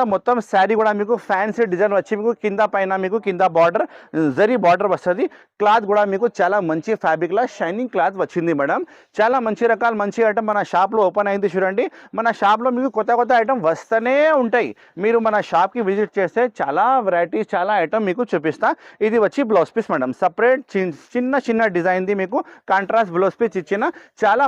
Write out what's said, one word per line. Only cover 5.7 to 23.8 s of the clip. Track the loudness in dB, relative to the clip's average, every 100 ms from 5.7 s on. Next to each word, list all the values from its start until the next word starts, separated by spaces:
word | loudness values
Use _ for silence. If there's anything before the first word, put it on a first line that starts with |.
| 2 2
కూడా | 0 2
మీకు | 0 -2 0
చాలా | 0 0 -2
మంచి | -4 -4 -2
ఫ్యాబ్రిక్‌లా | 0 0 -2 -2 -2 -4
షైనింగ్ | -6 -4 -4
క్లాత్ | -2 -2 -2
వచ్చింది | -4 -4 -2 0
మేడం. | 0 -2 -6 -14 _ -2
చాలా | 0 0 -2
మంచి | 0 0
రకాలు, | 0 0 -2
మంచి | -2 0 0
ఐటమ్ | 0 -2
మన | -2 0
షాప్లో | 0 0 2 0
ఓపెన్ | 2 -2
అయింది | 0 -2
చూడండి. | 0 -2 0 -4 -6 -12 -4
మన | -2 0
షాప్లో | 2 2 0 -2
మీకు | -2 -2
కొత్త | 0 0
కొత్త | 2 2
ఐటమ్ | 2 0 0
వస్తూనే | -2 -2 -2 2 2 2 2
ఉంటాయి. | 2 0 -2 -6 -16 -4 0
మీరు | 2 2
మన | 0 0
షాప్కి | 0 0 0 -2
విజిట్ | 0 -2 -2
చేస్తే | -2 0 -2 -2
చాలా | -4 0 2 2 2
వెరైటీస్, | 0 0 -2 -4 -2
చాలా | 0 -2 0
ఐటమ్ | -2 -2
మీకు | -2 -2
చూపిస్తా. | -2 -2 -2 -2 -2 -8 -4 -2
ఇది | 2 0
వచ్చి | 0 0
బ్లౌజ్ | 2 0 -2
పీస్ | -4
మేడం, | -2 -4 -2
సపరేట్ | -2 2 2 0 -2
చి-, | -4 -4 -6 -8 -4
చిన్న | -2 -2 -2
చిన్న | 0 0 0
డిజైన్ది | 0 0 -2 -2
మీకు | -2 -4 -6 -10 -2
కాంట్రాస్ట్ | -2 0 0 0 0
బ్లౌజ్ | 0 0
పీస్ | -4 -4
ఇచ్చిన | -4 -2